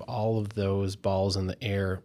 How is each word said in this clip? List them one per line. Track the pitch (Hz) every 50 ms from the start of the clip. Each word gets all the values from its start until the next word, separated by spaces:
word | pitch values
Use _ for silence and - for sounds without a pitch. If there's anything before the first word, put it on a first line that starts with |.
| - -
all | 123 113 107 113 113 110
of | 104 101
those | - 104 98 98 98 98 98 95 101
balls | - - 98 95 95 95 98 90
in | 95 92
the | 92 - -
air | - 107 101 98 98 95 92 95